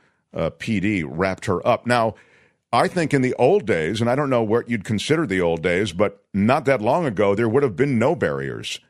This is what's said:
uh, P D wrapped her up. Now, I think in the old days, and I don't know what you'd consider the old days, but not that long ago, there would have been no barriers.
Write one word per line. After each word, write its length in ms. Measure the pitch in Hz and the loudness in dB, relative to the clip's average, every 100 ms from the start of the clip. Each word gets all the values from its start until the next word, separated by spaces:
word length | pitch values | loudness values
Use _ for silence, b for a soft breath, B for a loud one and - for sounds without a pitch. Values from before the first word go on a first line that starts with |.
| _ _ _ | _ _ _
uh, 160 | 80 80 | -4 -4
P 320 | - - 104 | -4 -4 -2
D 220 | 98 101 | 0 -2
wrapped 420 | 71 80 95 92 - | -4 -2 -2 -2 -4
her 200 | 92 120 | -2 0
up. 220 | 110 117 | 0 0
Now, 280 | 120 113 - b b b b _ | 0 0 -4 b b b b _
I 160 | 120 - | 0 2
think 240 | 180 160 | 0 0
in 80 | 139 | 0
the 140 | 127 - | 0 2
old 300 | 123 202 104 | 4 4 2
days, 360 | 87 80 107 | -2 -2 -2
and 80 | 117 | 0
I 60 | 131 | 0
don't 140 | 143 | 0
know 140 | 123 | 0
what 260 | 110 117 117 | 2 0 -2
you'd 140 | 117 | -6
consider 420 | - 104 - 156 127 | -2 -4 0 0 0
the 140 | 92 | 0
old 220 | 85 82 | 0 0
days, 300 | 87 87 90 | 0 0 0
but 280 | 85 101 - _ | 0 -2 -2 _
not 320 | 98 107 151 135 | 0 2 2 2
that 160 | 127 | 0
long 240 | 110 165 151 | 2 0 0
ago, 300 | 92 101 101 | 0 2 2
there 120 | 117 | 2
would 160 | 131 | 2
have 140 | 139 120 | 0 0
been 200 | 143 117 | 0 2
no 180 | 131 170 | 0 0
barriers. 640 | 90 69 67 55 - - | -2 -2 -6 -8 -10 -12